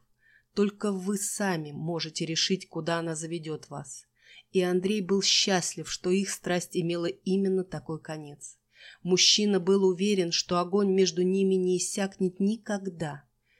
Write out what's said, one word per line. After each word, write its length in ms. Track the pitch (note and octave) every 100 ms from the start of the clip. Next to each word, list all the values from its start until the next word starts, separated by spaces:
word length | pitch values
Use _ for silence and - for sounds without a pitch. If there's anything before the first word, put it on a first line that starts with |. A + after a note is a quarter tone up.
| _ _ _ _ _
Только 380 | - G3+ G3+ G#3
вы 260 | F#3+ F#3 G3+
сами 540 | - - G3+ E3 D3+
можете 540 | D3 D#3 E3+ D#3+ - E3
решить, 420 | D#3+ - F#3 -
куда 320 | E3 D#3+ E3+
она 160 | E3 D#3
заведет 540 | D#3+ E3+ D#3 D3 -
вас. 360 | C#3+ C#3+ - - _ - - -
И 100 | F#3+
Андрей 400 | F3+ F3+ F#3+ G#3+
был 200 | F3+ G3
счастлив, 720 | F#3+ - - F#3 - - D#3
что 180 | - F3+
их 220 | F#3+ G3
страсть 440 | - - F3+ - F#3
имела 300 | E3 E3+ E3+
именно 580 | - - G3 G3 F#3
такой 380 | F3+ D#3 - D#3
конец. 560 | - D#3 D3 D3 - - _ - - -
Мужчина 560 | F3 F3+ - - G#3 G3
был 240 | F3 G3 F#3+
уверен, 460 | F3 G#3 G3 E3+
что 260 | - - F3
огонь 340 | F3 G3+ G3+
между 300 | F#3+ F#3 D#3+
ними 340 | F3+ F#3+ F#3+ F#3+
не 220 | F3+ F3+
иссякнет 640 | - - F#3+ - F#3 -
никогда, 840 | G3 A3 - G3+ F#3+ E3+ D#3+ C#3+ - _ _